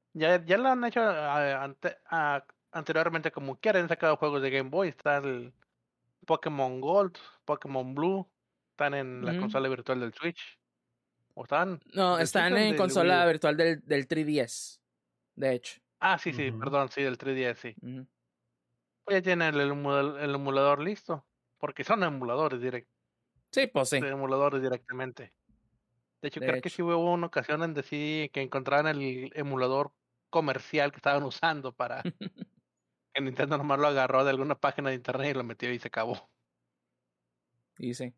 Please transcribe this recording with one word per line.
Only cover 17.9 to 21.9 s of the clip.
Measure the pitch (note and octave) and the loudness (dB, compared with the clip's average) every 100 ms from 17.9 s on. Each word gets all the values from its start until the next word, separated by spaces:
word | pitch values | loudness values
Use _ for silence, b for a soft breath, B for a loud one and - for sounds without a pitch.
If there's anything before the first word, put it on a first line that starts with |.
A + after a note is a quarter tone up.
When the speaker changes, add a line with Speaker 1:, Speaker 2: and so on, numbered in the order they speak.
| C3 C3 _ _ _ _ _ _ _ _ _ | -12 -14 _ _ _ _ _ _ _ _ _
Speaker 1:
Pues | - G3 | 2 2
ya | |
tienen | F3+ F3 E3 D3 | 4 2 2 2
el | C#3+ | 2
emula-, | C#3+ C#3+ C#3 C#3+ C#3+ | 0 0 2 0 -2
el | D3 C#3 | -4 -2
emulador | C#3 C3+ C#3+ C#3+ | 0 4 4 4
listo, | E3 G#3 - D#3 _ _ _ - | 0 -6 -6 -8 _ _ _ -8
porque | C#3+ - | -8 -6
son | C#3 | 0